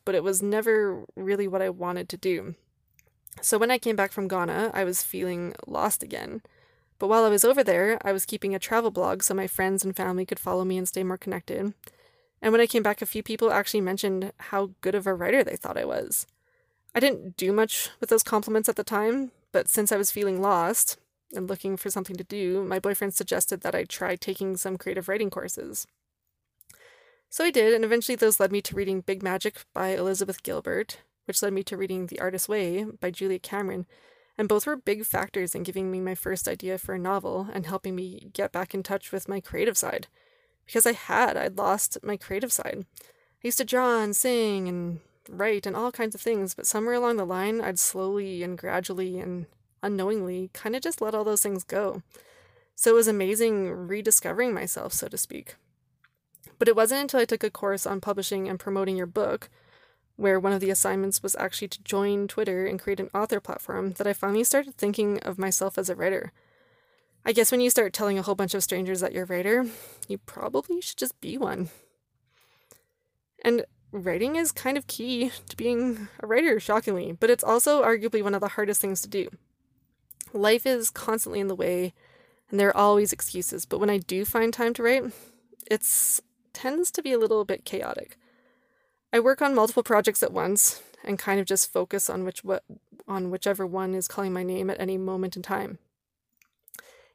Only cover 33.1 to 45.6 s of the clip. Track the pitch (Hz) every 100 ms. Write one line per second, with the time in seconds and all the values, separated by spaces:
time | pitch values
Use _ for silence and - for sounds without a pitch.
33.1 | 175 190 185 - 202 196 185 180 _ _
34.1 | _ _ - 208 208 294 294 - 214 214
35.1 | 190 190 208 180 - 175 185 190 185 185
36.1 | 185 - 190 - 185 185 185 - 190 180
37.1 | 196 190 185 202 196 165 190 196 185 185
38.1 | 190 - - 202 - 185 196 185 196 -
39.1 | 196 - 196 - - 220 208 - - -
40.1 | _ _ _ _ _ - 226 226 233 -
41.1 | 202 247 - - 190 202 196 - - -
42.1 | 208 - 190 240 - - - 185 - -
43.1 | _ _ _ 240 - 240 254 254 233 214
44.1 | 202 254 240 220 196 185 180 175 165 -
45.1 | _ - 175 208 208